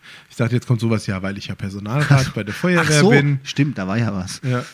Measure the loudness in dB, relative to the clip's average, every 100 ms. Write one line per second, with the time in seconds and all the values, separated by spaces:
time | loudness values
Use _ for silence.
0 | -20 -20 -12 -4 -2 0 0 0 0 -2
1 | -2 -6 -6 -8 -10 -10 -10 -8 -6 -2
2 | 4 4 4 -4 -6 -4 0 2 2 4
3 | 6 6 4 0 -2 -2 -2 -2 -4 -2
4 | -2 -2 -6 -8 -4 -4 -6